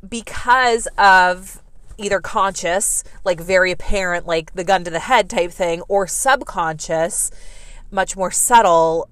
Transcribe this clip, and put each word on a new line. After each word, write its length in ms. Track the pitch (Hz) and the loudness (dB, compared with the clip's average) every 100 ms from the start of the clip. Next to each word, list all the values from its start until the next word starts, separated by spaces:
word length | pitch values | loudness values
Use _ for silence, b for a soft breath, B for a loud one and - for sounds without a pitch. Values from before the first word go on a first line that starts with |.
| - | -10
because 800 | 233 220 - 247 254 254 233 - - | -10 -8 -8 2 4 4 2 -2 2
of 640 | 202 190 180 180 190 - - - - - | 6 6 6 0 -8 -20 -20 -20 -20 -10
either 240 | 202 196 | -4 -2
conscious, 840 | - 220 196 185 170 180 - - - b | -2 -2 -2 -2 -2 -2 -2 -4 -6 b
like, 160 | 196 170 | -4 -4
very 320 | 165 185 185 | 0 2 2
apparent, 540 | 175 - 208 185 175 170 | -2 -2 0 0 -4 -2
like, 260 | 165 160 | -4 -4
the 100 | 180 | -8
gun 220 | 180 190 | 0 0
to 60 | 175 | 0
the 80 | 165 | -6
head 320 | 202 247 - | 0 2 2
type 200 | 226 175 | -2 -4
thing, 300 | - 180 170 - | -2 -4 -4 -2
or 180 | 196 185 | -2 -2
subconscious, 1200 | - 262 269 - 190 165 156 - 160 165 - - b b b b b - | -2 0 0 -2 -6 -4 -6 -4 -2 -2 -2 -6 b b b b b -10
much 240 | 196 185 | -4 -4
more 160 | 190 180 | -4 -6
subtle 760 | - - 240 202 170 165 165 - | -2 4 6 6 4 4 0 -6